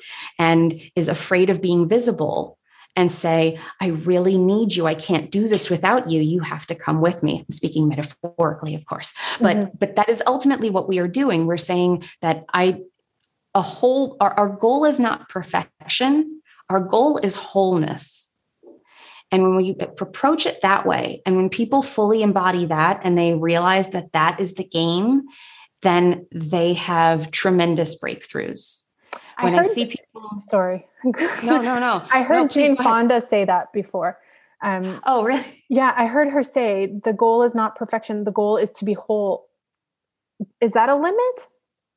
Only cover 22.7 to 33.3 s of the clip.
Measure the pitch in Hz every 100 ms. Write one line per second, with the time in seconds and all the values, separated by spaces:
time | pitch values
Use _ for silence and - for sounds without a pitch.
22.7 | 156 165 202 185 175 170 165 165 170 175
23.7 | 190 190 185 175 160 160 170 185 190 185
24.7 | 165 165 175 220 277 269 - - - -
25.7 | _ 185 175 180 175 180 170 156 175 170
26.7 | 175 - 170 165 165 156 - 190 180 170
27.7 | 165 160 - - - - - - - -
28.7 | - - _ _ - - - 185 185 381
29.7 | 240 233 - - 220 214 208 - 202 180
30.7 | 185 - _ 254 - 339 - 233 254 240
31.7 | 247 247 196 - 262 247 339 302 285 294
32.7 | 269 247 226 240 240 233